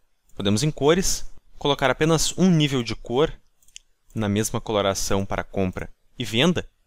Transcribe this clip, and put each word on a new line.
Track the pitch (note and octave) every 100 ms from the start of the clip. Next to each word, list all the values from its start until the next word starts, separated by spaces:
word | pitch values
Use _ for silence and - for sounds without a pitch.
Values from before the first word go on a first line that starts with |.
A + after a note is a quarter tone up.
| _ _ _
podemos | - G2+ G#2+
em | D3+
Cores, | - C#3 F3+ - - - - _ -
colocar | D3 C#3 C3+
apenas | B2+ D#3 D#3+ - -
um | F#3
nível | D#3+ D3 C3
de | A2+
cor | - - A#2+ D#3+ - _ _ _ - _ _ _
na | A2 G#2
mesma | G2+ A2 A2+
coloração | - G#2+ G2 F#2+ - G2 G2
para | F#2
compra | - G2 F#2+ - - - _ -
e |
venda, | A2 A2+ E3 B2+ - _